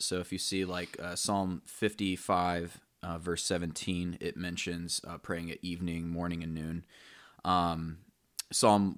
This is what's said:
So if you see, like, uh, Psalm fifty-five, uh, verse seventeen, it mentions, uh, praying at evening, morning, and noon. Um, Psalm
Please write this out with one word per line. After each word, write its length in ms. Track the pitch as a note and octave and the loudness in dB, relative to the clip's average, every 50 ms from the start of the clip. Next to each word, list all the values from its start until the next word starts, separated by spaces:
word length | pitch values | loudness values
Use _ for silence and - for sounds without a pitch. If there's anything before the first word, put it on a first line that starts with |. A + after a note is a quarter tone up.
So 180 | - - F#2 F2+ | -2 0 0 -2
if 140 | F2 - F#2+ | -2 -2 -4
you 40 | |
see, 280 | F#2 - - G2 F#2+ F#2+ | -4 -2 0 0 0 0
like, 320 | F2+ F2+ F2+ F2+ - - - | 0 0 -2 -4 -6 -8 -8
uh, 140 | D#2+ F2+ F2 | -6 -6 -4
Psalm 460 | - - - G#2 G2 F#2+ F#2 F2+ D#2+ - | -2 0 2 2 2 2 0 -2 -4 -6
fifty-five, 1160 | - - - A2 G#2 G#2 - G#2 F#2+ F#2 F2 - - G2 F2+ F2+ F2 F2 F2 E2+ E2+ - - - _ _ _ - | -10 -4 0 0 0 0 0 0 0 0 0 0 2 2 4 4 4 2 0 -2 -4 -8 -14 -20 _ _ _ -6
uh, 140 | F2+ E2+ E2+ | -6 -6 -4
verse 240 | E2 F2+ E2+ E2 - | -2 -2 -2 0 0
seventeen, 720 | - F#2+ F2 F2 E2 D#2 - - - F#2 F2 F2 F2 F2 - | 0 0 0 0 -2 -4 -4 -2 -2 0 0 0 -2 -4 -4
it 160 | - F2 - | -6 -6 -4
mentions, 640 | - F2+ F2+ F2 F2 - F2+ F2 E2+ E2+ E2+ - - - | -4 -6 -4 -4 -4 -4 -4 -4 -4 -4 -4 -4 -4 -6
uh, 100 | - E2+ | -8 -10
praying 320 | E2 - - F#2 E2+ E2+ E2+ | -8 -6 -4 -4 -4 -4 -6
at 100 | D#2+ - | -8 -6
evening, 480 | - F2+ F2 E2+ F2+ F2 E2 E2+ E2 E2+ | -6 -4 -4 -2 -2 -2 -2 -2 -2 -2
morning, 340 | E2+ E2+ F2 F2 E2+ E2+ E2 | -2 -2 -2 -2 -2 -4 -4
and 100 | E2 D#2+ | -4 -4
noon. 320 | D#2+ D#2 D#2+ E2 E2+ E2+ - - - - - - - - - - - - | -4 -4 -4 -4 -6 -8 -10 -18 -20 -20 -20 -20 -20 -20 -20 -14 -4 2
Um, 540 | F2+ F2+ F2+ F2 E2+ E2 E2 E2 D#2+ D#2+ F2 - - - _ _ _ _ - - - | 4 4 6 6 4 2 0 -2 -6 -6 -8 -12 -20 -20 _ _ _ _ -12 -8 -4
Psalm 440 | - - - A2+ G#2 G2+ G2 F#2+ - | 2 6 8 8 8 8 6 4 2